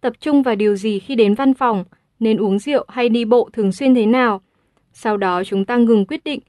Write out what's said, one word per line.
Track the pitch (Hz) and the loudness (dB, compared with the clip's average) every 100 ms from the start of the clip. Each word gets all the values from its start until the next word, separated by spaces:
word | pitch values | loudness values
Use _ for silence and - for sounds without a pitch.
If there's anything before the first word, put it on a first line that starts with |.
tập | 254 233 | -8 -8
trung | - 285 | 0 0
vào | 262 | 0
điều | 214 208 202 | 0 0 0
gì | 214 202 | -2 -6
khi | - | -6
đến | 262 208 | 0 2
văn | 214 277 | 2 0
phòng, | 262 254 208 180 _ _ _ | 0 0 -2 -6 _ _ _
nên | 226 214 | -2 0
uống | 202 196 | 0 -2
rượu | 285 277 - | -2 -4 -4
hay | 247 247 | -4 0
đi | 226 | 0
bộ | 226 247 - | 2 2 0
thường | - 202 | -2 -4
xuyên | 185 277 | 0 2
thế | 254 214 | 2 2
nào. | 247 247 196 _ _ _ _ _ | 2 0 -2 _ _ _ _ _
Sau | _ 233 208 | _ -4 -2
đó | 196 180 | -2 -4
chúng | 190 196 | -4 -4
ta | 196 240 | -2 0
ngừng | 233 226 196 | 2 2 2
quyết | 208 | -6
định | - 294 | -8 -10